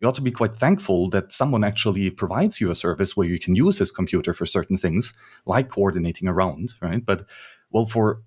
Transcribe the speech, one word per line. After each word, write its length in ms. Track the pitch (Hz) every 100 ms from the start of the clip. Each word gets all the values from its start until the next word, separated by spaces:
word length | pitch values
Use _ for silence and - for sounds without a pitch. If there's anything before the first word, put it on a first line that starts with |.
you 60 | 117
ought 80 |
to 60 | 131
be 100 | 127
quite 260 | 120 113 113
thankful 540 | 135 196 - 180 92
that 220 | 101 -
someone 320 | - 143 120
actually 460 | 104 107 110 95 95
provides 500 | - 92 104 104 -
you 100 | 95
a 60 | 82
service 400 | 90 82 92 -
where 100 | 87
you 140 | 87
can 160 | - 92
use 220 | 101 -
his 120 | 87
computer 420 | - 90 90 85
for 140 | - 85
certain 320 | - 82 95
things, 360 | 87 87 - - - -
like 260 | - 107 131
coordinating 580 | - 98 87 85 - 92
around, 460 | 87 92 73 90 -
right? 240 | 87 104
But, 240 | 117 98 104 - - - _
well, 160 | 110 110
for 340 | 113 107 107